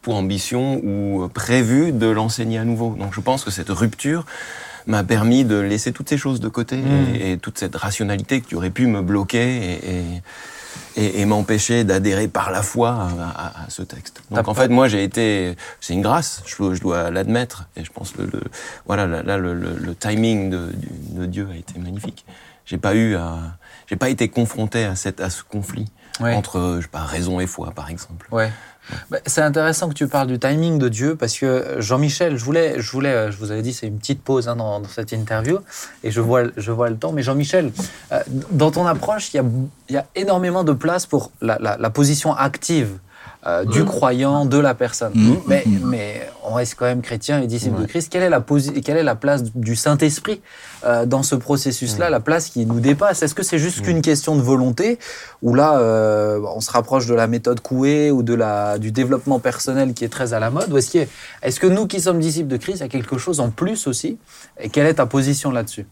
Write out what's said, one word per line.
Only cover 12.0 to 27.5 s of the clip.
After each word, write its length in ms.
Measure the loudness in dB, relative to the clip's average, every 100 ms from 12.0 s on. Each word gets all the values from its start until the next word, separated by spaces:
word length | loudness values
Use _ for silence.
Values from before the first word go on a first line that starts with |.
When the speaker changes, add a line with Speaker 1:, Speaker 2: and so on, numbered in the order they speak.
| 2 2 0
Speaker 1:
par 220 | -2 -2
la 120 | -2
foi 260 | -2 0 0
à, 160 | 0 -4 -4 -6
à, 180 | -8 -10 -12 -14
à 20 |
ce 140 | -12
texte. 400 | -12 -12 -18 -20 -4
Donc 120 | -2
Speaker 2:
T'as 80 | 0
Speaker 1:
en 40 |
Speaker 2:
pas 80 | 2
Speaker 1:
fait, 60 | 4
moi 200 | 6 6
j'ai 160 | 2
été, 500 | 0 0 2 2 -2 -6 -14 -16
c'est 100 | -4
une 80 | -2
grâce, 400 | 2 0 0 -8 -14
je, 280 | -4 -2
je 60 | 0
dois 300 | -2 -2 -2
l'admettre, 560 | -2 0 -2 -2 -10 -16 -14
et 80 |
je 80 | -14
pense 220 | -12 -12 -8
le, 80 |
le, 160 | -6 -6 -10 -12 -16 -16 -6
voilà, 200 | -2 -2
là, 160 | -2
là, 140 | -2 -2
le, 160 | -2
le, 240 | -4 -6 -6
le 160 | -8
timing 540 | -6 -2 2 2 2 0
de, 220 | -4 -4 -8 -10 -12 -10
de 160 | -6 -6
Dieu 200 | -6 -8
a 40 | -10
été 220 | -12 -10
magnifique. 460 | -8 -8 -10 -12 -20 -20 -20 _
J'ai 140 | -10 -4
pas 160 | 0
eu 220 | 2 2 0
à, 200 | -2 -6 -8 -12 -20 -20 -8
j'ai 100 | -2
pas 120 | -2
été 200 | 0 -2
confronté 560 | 0 -2 -2 -4 -2
à 120 | -2 -4
cette, 240 | -6 -4
à 80 | -6
ce 140 | -6
conflit 420 | -8 -8 -8 -8 -8 _ -16 -4
Speaker 2:
Ouais. 140 | 0
Speaker 1:
entre, 420 | 0 0 -2 0 -2
je 40 |
sais 60 | -4
pas, 140 | -8
raison 360 | -6 -4 -2 -2
et 60 |
foi, 240 | -4